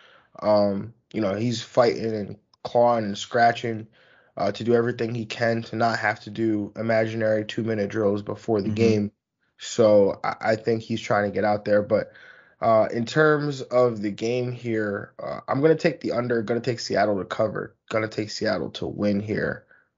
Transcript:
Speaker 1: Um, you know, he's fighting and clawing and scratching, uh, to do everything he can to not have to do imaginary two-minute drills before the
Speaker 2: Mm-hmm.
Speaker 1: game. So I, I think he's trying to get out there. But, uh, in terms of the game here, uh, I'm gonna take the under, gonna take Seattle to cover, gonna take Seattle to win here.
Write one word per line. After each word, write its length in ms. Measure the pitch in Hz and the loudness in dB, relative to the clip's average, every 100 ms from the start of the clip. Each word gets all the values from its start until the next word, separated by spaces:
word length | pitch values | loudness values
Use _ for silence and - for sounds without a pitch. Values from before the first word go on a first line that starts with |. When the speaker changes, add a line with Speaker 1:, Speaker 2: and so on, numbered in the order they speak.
| - - _ - | -20 -20 _ -4
Speaker 1:
Um, 540 | 104 104 101 98 107 - _ | 2 4 4 0 -8 -14 _
you 80 | 107 | -4
know, 140 | 101 101 | -2 0
he's 260 | 120 117 | -2 -4
fighting 520 | - - 120 - 113 | -2 4 4 2 -4
and 240 | 110 95 98 _ _ | -4 -6 -12 _ _
clawing 420 | - 123 120 117 104 | -2 2 4 2 -2
and 120 | 101 | -6
scratching, 720 | - 120 117 117 120 107 107 _ _ _ _ - | -4 2 2 2 -4 -6 -10 _ _ _ _ -4
uh, 160 | 98 | -4
to 120 | 101 | -2
do 100 | 117 | 2
everything 420 | 117 117 120 113 117 | 2 2 -2 -4 -6
he 100 | 110 | -8
can 380 | - 117 113 | -2 0 0
to 120 | 113 113 | -4 -2
not 220 | 117 110 | 0 0
have 200 | 107 110 | -2 -4
to 80 | 107 | -8
do 440 | 104 113 107 101 - | -4 0 0 -4 -6
imaginary 720 | 113 113 113 113 110 110 107 | 0 2 0 0 0 0 -2
two-minute 440 | - 110 110 101 | -6 -2 -2 -2
drills 320 | 110 101 104 | 0 0 0
before 400 | 101 104 - 107 | -4 -8 -2 0
the 60 | 101 | 0
Speaker 2:
Mm-hmm. 80 | 107 | 2
Speaker 1:
game. 360 | 113 107 104 _ _ _ _ _ | 4 4 0 _ _ _ _ _
So 640 | - - 107 104 98 - | -8 4 6 8 6 2
I, 120 | 101 - | -6 -4
I 140 | 110 110 | -2 -2
think 260 | 117 113 | 0 -2
he's 200 | - 113 | -2 -6
trying 280 | - 107 104 | 0 0 0
to 40 | |
get 120 | 95 104 | 0 0
out 200 | 104 104 | 0 2
there. 160 | 104 | 2
But, 300 | 104 104 - - - - _ - | 4 0 0 -12 -20 -20 _ -4
uh, 280 | 113 110 104 | 2 4 4
in 140 | 117 117 | 0 -2
terms 560 | 156 156 151 147 131 | 2 4 4 0 -6
of 400 | 120 123 123 110 | -2 2 2 2
the 100 | 104 | -6
game 400 | 95 113 123 123 | -4 -2 -2 -4
here, 640 | 120 120 110 107 101 - - | -6 -4 -2 -2 -4 -8 -12
uh, 200 | - 69 - | -10 -10 -4
I'm 140 | 135 | 2
gonna 140 | 156 160 | 4 4
take 260 | 170 - | 0 -2
the 100 | - | -4
under, 300 | 104 123 120 | -2 0 -2
gonna 180 | 104 117 | 0 -2
take 200 | 123 117 | -2 -4
Seattle 380 | - 95 107 98 | -2 0 2 0
to 60 | - | -4
cover, 500 | - 110 85 95 _ - | -2 -2 -2 -10 _ -6
gonna 180 | 113 110 | -4 -4
take 220 | 107 107 | -6 -6
Seattle 420 | - 107 92 65 | -4 -2 -2 -4
to 160 | - - | -6 -8
win 320 | - 104 101 | -2 0 0
here. 460 | 104 92 - - _ _ _ | -2 -4 -4 -6 _ _ _